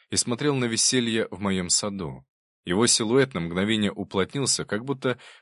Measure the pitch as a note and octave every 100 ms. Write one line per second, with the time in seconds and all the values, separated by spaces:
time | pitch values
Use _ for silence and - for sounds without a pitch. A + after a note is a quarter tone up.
0 | - G2 A#2+ A#2+ D3 C3+ A#2+ A2+ - B2+
1 | A#2 A2 - F#2 G2+ F#2 F2+ - G#2 G2
2 | D2+ C2 - _ _ _ - F#2 A#2+ -
3 | G#2+ C3 C3 F2 E2+ F2 G#2 A2 G2+ -
4 | F#2+ G2 F#2 C#3+ A#2+ - D#2 G#2 C3 C3+
5 | C3 A#2+ - -